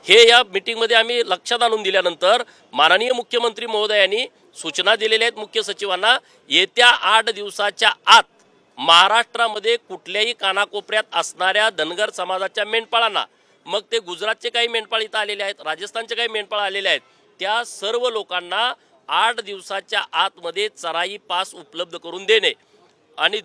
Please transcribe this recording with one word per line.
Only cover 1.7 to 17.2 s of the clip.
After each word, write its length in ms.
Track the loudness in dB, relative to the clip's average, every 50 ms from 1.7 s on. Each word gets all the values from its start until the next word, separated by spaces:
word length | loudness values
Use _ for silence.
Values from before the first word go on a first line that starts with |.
| 0 0 -2
दिल्यानंतर 600 | 0 0 0 0 0 -2 0 2 2 2 2 0 -8 -14 _ _ _ 0
माननीय 380 | 2 4 6 6 4 4 0
मुख्यमंत्री 540 | -2 -4 -4 _ -4 -2 -2 -2 -4 -6 -8
महोदयांनी 600 | -4 -2 -2 -2 0 2 2 2 2 2 -4 -4 -6 _ _ _ _ _
सूचना 400 | -12 -12 -6 -6 -2 2 2 2
दिलेल्या 320 | 2 2 0 2 2 2
आहेत 120 | 0 -2 -6
मुख्य 220 | -16 -8 -6 -6
सचिवांना, 560 | -6 -6 -8 -8 -4 -4 -4 0 2 2 2 0 _ _ _ _ _ _
येत्या 380 | 2 2 2 2 _ 4 6
आठ 420 | 6 6 4 2 2 2 2 2 0
दिवसाच्या 640 | -6 -6 -10 -10 -6 -4 -4 -4 -2 0 0 0 0 _ _
आत 180 | 6 6 6 6 _ _ _ _ _ _ _ _ _ _
महाराष्ट्रामध्ये 1000 | -4 4 6 6 6 6 6 4 2 0 _ _ -2 -2 -2 -2 -4 -2 -2 -2
कुठल्याही 560 | -2 _ _ -16 -14 _ -6 -4 -2 -2 -2 -4
कानाकोपऱ्यात 680 | _ -2 -2 0 0 -2 -2 -4 -12 -8 -2 -4 -4 -4 _ -4
असणाऱ्या 560 | -4 -4 -4 -6 -2 -2 0 2 2 0 0
धनगर 400 | 0 -2 -4 -4 -2 -4 -4 -4
समाजाच्या 560 | -4 -8 -6 -6 -4 -4 -4 -6 _ -6 -4
मेंढपाळांना, 600 | -2 -2 -4 -4 _ 0 0 0 2 0 -2 -4 _ _ _ _ _ _ _ _
मग 160 | -6 -6 -6 -6 _
ते 80 | -6 -6
गुजरातचे 500 | -6 -8 -10 -6 -4 -4 -4 _ -6 -4
काही 180 | -2 -2 -2
मेंढपाळ 340 | 0 -2 -4 -4 -2 -4 -4
इथं 160 | -4 -4 -4
आलेले 260 | -4 -4 -4 -6 -6 -6
आहेत, 180 | -8 -8 _
राजस्थानचे 540 | -8 -8 -6 -6 -8 -10 _ -10 -8 -6 -6
काही 120 | -4 -4
मेंढपाळ 320 | -4 -4 -8 -8 _ -6 -4
आलेले 300 | -4 -4 -4 -2 0 0
आहेत, 120 | 0 0 _ _ _ _